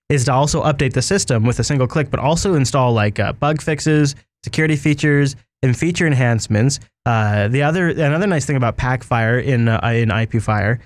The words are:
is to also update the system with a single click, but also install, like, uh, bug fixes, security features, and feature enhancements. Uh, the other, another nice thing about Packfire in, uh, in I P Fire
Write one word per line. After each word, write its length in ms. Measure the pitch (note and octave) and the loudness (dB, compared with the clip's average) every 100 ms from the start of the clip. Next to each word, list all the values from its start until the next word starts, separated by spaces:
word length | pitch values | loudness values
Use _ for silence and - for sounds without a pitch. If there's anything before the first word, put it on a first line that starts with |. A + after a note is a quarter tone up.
| - | -4
is 160 | D3 B2 | -2 2
to 80 | |
also 280 | C3 D3 D#3 | 2 0 0
update 300 | D3+ C#3+ C#3 | 0 0 0
the 80 | B2 | -2
system 440 | B2 G3 - A#2+ A2+ | 0 -2 0 0 0
with 120 | A#2+ | 0
a 40 | |
single 240 | A#2+ C#3+ B2 | -2 0 0
click, 240 | D#3+ C#3+ | -2 -2
but 80 | C3 | -2
also 340 | C3 E3 G3+ | 0 0 2
install, 400 | E3 C3 C#3+ B2+ | 0 0 2 2
like, 260 | A#2 G#2 G#2 | 2 0 0
uh, 140 | G2+ | -4
bug 280 | - C#3+ D#3 | -2 -2 -2
fixes, 540 | - D3+ - D3+ C#3+ C#3+ _ _ | -2 -2 0 2 2 -2 _ _
security 320 | - - D#3 D3+ | -8 -2 0 0
features, 600 | D3+ C#3+ D3+ C#3+ C#3+ - _ _ | 0 0 2 2 0 -2 _ _
and 160 | C3+ A#2+ | -2 0
feature 300 | D#3+ F3 E3+ | 0 0 0
enhancements. 720 | C3+ B2 A#2 - G#2+ B2+ C#3+ - _ - | 2 2 0 0 0 0 -2 -8 _ -2
Uh, 420 | A2+ G#2 G#2 G#2 | 0 2 0 0
the 140 | B2+ | 0
other, 260 | C#3+ E3+ F3 | 0 0 0
another 380 | D#3+ D3+ D3+ G3+ | 0 0 0 0
nice 180 | E3+ C3 | 0 -2
thing 100 | C#3 | -2
about 220 | A#2 G#2+ | -2 -2
Packfire 640 | B2+ B2+ - A#2+ A2+ B2 | -2 -4 -2 -2 0 0
in, 280 | B2+ B2+ A#2 | 0 0 2
uh, 240 | A2+ A#2 | 0 0
in 180 | A#2 A2+ | 0 0
I 140 | G2+ A2+ | 0 0
P 140 | A2+ | -2
Fire 400 | G#2+ G#2+ G2+ A#2+ | 0 0 0 -2